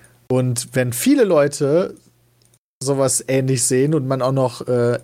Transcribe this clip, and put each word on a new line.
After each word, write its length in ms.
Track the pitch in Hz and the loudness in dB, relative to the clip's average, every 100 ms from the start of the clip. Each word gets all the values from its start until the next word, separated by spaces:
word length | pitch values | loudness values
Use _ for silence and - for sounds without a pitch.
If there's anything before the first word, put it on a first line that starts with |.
| _ _ - | _ _ -4
Und 400 | 127 127 120 - | -2 0 -4 -4
wenn 200 | 131 123 | -2 -2
viele 300 | 120 254 285 208 | -2 2 2 4
Leute 680 | 156 143 - 139 160 190 - _ _ _ _ _ _ _ - | 4 2 0 0 0 -2 -8 _ _ _ _ _ _ _ -10
sowas 440 | 131 139 135 - - | -4 0 0 0 -2
ähnlich 360 | 135 131 131 | -2 0 0
sehen 300 | - 127 143 | 0 0 2
und 140 | 156 131 | 0 -2
man 140 | 131 | -2
auch 100 | 123 | 0
noch, 360 | 135 127 - - | 0 -2 -2 -4
äh, 320 | 123 120 120 | 0 0 -2